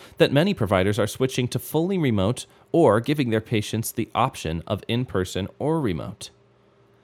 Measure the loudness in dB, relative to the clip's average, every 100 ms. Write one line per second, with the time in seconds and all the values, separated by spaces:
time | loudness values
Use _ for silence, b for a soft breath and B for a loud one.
0 | B B 4 4 2 0 2 4 4 2
1 | -2 0 -2 0 -2 -4 -4 -2 -2 0
2 | 0 2 0 -2 -8 b b 4 6 4
3 | 2 -2 0 0 0 -2 -2 -4 -4 -6
4 | -4 -2 -2 -2 -6 -6 -4 -6 -2 -4
5 | -2 -2 -2 -4 -6 -6 -4 -2 -2 -4
6 | -6 -12 -18 _ _ _ _ b b b